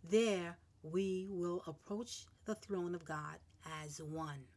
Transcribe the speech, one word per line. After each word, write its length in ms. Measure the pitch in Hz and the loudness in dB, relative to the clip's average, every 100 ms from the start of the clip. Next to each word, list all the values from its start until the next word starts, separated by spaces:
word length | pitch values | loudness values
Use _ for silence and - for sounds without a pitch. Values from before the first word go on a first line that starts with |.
| 165 | 6
There, 500 | 214 226 196 170 175 - - | 6 8 4 0 -6 -16 -14
we 440 | 156 175 196 185 190 | -2 2 2 0 0
will 340 | 190 175 175 175 | 0 2 0 -2
approach 580 | 156 - 208 233 - - - - | -10 -4 -4 -4 -8 -12 -12 -4
the 100 | 214 | -4
throne 400 | - 196 175 175 | -2 -2 0 -2
of 80 | |
God 340 | 160 156 151 160 - - 160 156 | -2 -4 -4 -8 -14 -18 -10 -8
as 180 | 151 147 | -6 -6
one. 440 | 156 160 151 143 131 | -4 -2 -2 -4 -10